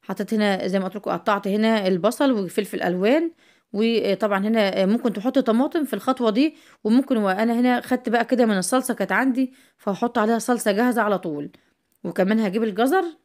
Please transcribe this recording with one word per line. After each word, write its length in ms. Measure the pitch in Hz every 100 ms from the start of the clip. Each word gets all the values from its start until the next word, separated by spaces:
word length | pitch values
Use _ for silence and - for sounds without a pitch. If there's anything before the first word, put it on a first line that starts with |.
حطيت 320 | - 190 202
هنا 320 | 220 208 185 190
زي 120 | 196
ما 60 |
قلت 120 | 190 202
لكم 140 | 196
قطعت 380 | 175 - 202 202
هنا 380 | 208 220 220 190
البصل 460 | 190 190 247 285
وفلفل 500 | 233 180 - 190 -
الوان، 480 | - 180 202 294 339 - _ _ _
وطبعًا 720 | 202 226 226 196 190 214 202 208
هنا، 360 | 226 202 185
آه، 40 | 190
ممكن 260 | 233 240
تحطوا 300 | 208 220 262
طماطم 420 | 247 226 285 349
في 100 | 277
الخطوه 360 | 208 - 262 240
دي، 240 | 214 311 - - _
وممكن، 320 | 214 233 262 233
وانا 440 | 202 185 226 233
هنا 200 | 247 247
خدت 280 | - 254 240
بقى 160 | 233
كده 220 | 233 247 233
من 120 | 196
الصلصه 360 | 180 254 254
كانت 180 | 240 190
عندي 400 | 190 269 247 262 - _ _
فهحط 400 | - 190 233 233
عليها 200 | 214 226
صلصه 340 | 226 240 226
جاهزه 300 | 196 247 233
على 160 | 214 190
طول. 320 | 180 147 147 - _ _ _ _
وكمان 360 | 180 - 190 220
هجيب 220 | 214 196
الجزر 420 | 220 196 254 370 339 311